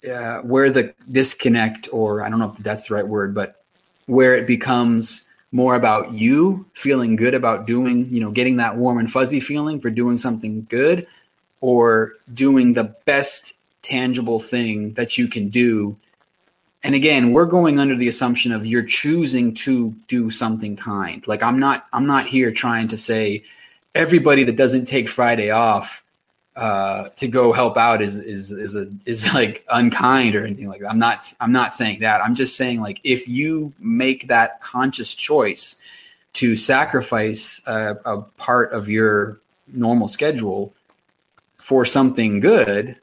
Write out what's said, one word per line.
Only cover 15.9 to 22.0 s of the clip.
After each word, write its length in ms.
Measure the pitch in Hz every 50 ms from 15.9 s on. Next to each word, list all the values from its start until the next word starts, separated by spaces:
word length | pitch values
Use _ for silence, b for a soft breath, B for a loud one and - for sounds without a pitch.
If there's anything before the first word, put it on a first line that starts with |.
| 104 _ _ _ _ _ _ _ _ _ _ _ _ _ _ _ _ _ -
And 100 | 143 139
again, 380 | 139 135 156 147 135 123 120
we're 140 | 120 147 170
going 340 | 170 175 180 175 160 147 143
under 160 | 139 139 131
the 120 | 123 123 120
assumption 440 | 113 - 131 120 120 120 - 123
of 140 | 117 110 107
you're 180 | 110 113 120 113
choosing 720 | - - - - 147 160 170 165 139 127 127 123 117 110
to 400 | - - 139 131 123 120 113 107 - _ -
do 220 | 127 123 117 110
something 460 | 113 - 123 113 110 110 110 104 101
kind. 500 | - - 113 104 101 95 85 80 - - -
Like, 140 | 107 104
I'm 180 | 113 117 123 135
not, 280 | 135 139 135 - - _
I'm 140 | - 127